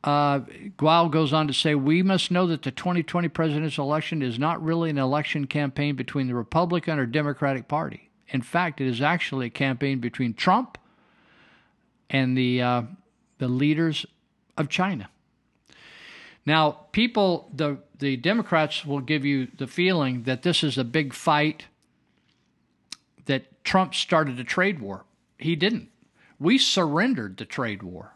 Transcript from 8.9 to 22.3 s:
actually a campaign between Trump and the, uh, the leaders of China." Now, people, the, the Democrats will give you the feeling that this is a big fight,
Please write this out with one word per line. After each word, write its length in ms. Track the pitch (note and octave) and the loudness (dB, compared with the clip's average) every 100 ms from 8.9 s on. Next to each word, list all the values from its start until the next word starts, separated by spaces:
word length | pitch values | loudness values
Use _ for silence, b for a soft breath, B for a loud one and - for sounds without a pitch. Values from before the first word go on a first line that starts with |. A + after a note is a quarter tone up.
| A#2 | 0
actually 460 | C#3+ F3 - C3+ B2 | 0 0 -2 -4 -6
a 40 | |
campaign 480 | - C3+ B2+ C#3 C3+ | -2 -2 0 -2 -2
between 340 | A#2 - B2 | -4 -2 -2
Trump 440 | A2 - G#3 C4 - b b b b b b b b b b _ _ _ | 2 4 4 2 -12 b b b b b b b b b b _ _ _
and 280 | C3+ C3 B2+ | 0 2 2
the, 240 | B2+ B2 | 2 2
uh, 200 | B2 B2 A#2 F#3 _ _ _ _ | 2 0 -2 -14 _ _ _ _
the 100 | B2+ | -4
leaders 580 | B2+ D3 D3+ E3 D3 - _ _ _ _ - | 0 2 2 0 -2 -8 _ _ _ _ -6
of 120 | D3+ | -4
China." 400 | - F#3+ D3+ F#2+ _ _ _ _ _ _ B B B B B B B | 0 0 -2 -8 _ _ _ _ _ _ B B B B B B B
Now, 400 | - D#3+ D3+ - - | 0 4 2 -2 -4
people, 600 | - A#3 A3+ G3 E3+ - | 0 2 2 2 2 -4
the, 260 | C3+ D3 C#3 - - | -4 -4 -4 -12 -4
the 180 | C#3+ B2+ | -2 0
Democrats 680 | D#3+ A3+ - E3 D3+ - | 0 0 2 2 2 -2
will 160 | D3+ C#3 | -4 -6
give 240 | B2+ D3+ | -2 -2
you 220 | C#3+ C#3 B2+ - | 2 0 -2 -8
the 100 | C3 | -8
feeling 560 | - F3+ F3+ C3+ B2 | 0 2 2 0 -2
that 180 | A#2 C3 | -2 0
this 220 | F3 E3 | 0 0
is 140 | D3+ B2 | 0 -2
a 60 | |
big 300 | A#2+ D#3 C#3 | -2 -2 -2
fight, 520 | - - D3 D#3 D#3 - _ _ _ _ _ _ | -2 2 2 2 -2 -18 _ _ _ _ _ _